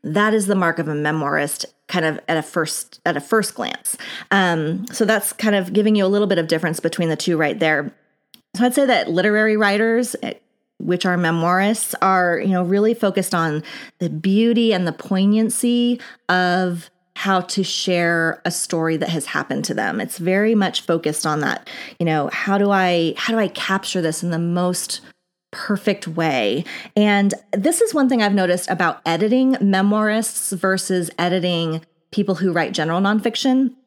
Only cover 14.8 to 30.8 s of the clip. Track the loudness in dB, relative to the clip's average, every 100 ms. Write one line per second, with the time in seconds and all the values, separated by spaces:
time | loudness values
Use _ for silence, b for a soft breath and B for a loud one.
14.8 | 0 -4 -4 2 4 4 2 0 0 2
15.8 | 0 -2 B B -2 0 2 2 0 -4
16.8 | -10 _ _ -8 0 0 0 -4 -4 -4
17.8 | -2 0 2 2 0 -2 -6 -6 -4 -2
18.8 | 0 -2 -2 -4 -4 -4 -4 -6 -4 -4
19.8 | -4 -4 -6 -4 -2 2 2 2 0 -4
20.8 | -2 -2 -2 -4 -4 -2 -2 -4 -10 B
21.8 | B -4 0 0 -2 -4 -2 2 2 2
22.8 | 2 2 0 -2 -2 0 -2 -4 -2 -2
23.8 | -2 -2 -2 -2 -4 -2 0 0 0 -2
24.8 | -6 -10 B _ _ _ _ -14 -6 -2
25.8 | -2 -2 -4 -2 0 2 0 0 -4 B
26.8 | B 2 4 4 2 0 _ -2 0 2
27.8 | 0 2 2 2 2 2 2 0 -2 0
28.8 | 0 0 -2 0 2 4 2 2 2 4
29.8 | 2 2 2 0 -2 -6 -6 -2 0 0